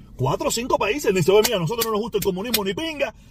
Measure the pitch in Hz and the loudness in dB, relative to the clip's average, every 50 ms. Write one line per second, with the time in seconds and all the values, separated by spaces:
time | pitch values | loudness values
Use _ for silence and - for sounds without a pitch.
0 | - - - - - 131 165 - 320 285 - 233 233 254 330 285 - 202 233 294 | -20 -20 -6 -4 -2 -2 0 0 0 -2 -2 -2 -2 0 0 0 2 0 -2 0
1 | - 262 196 185 156 180 185 214 214 233 240 190 170 151 226 233 226 226 220 202 | 0 0 2 2 4 6 6 6 6 6 2 0 0 -2 -2 -2 -2 -2 -2 -2
2 | 220 226 - 208 - 196 185 180 196 254 226 220 202 190 196 - 320 320 311 285 | -2 -2 -2 -2 -2 -2 -2 -2 -4 -2 0 0 0 0 -2 -4 -4 -6 -4 -4
3 | 269 233 - - - - | -4 -6 -6 -12 -20 -18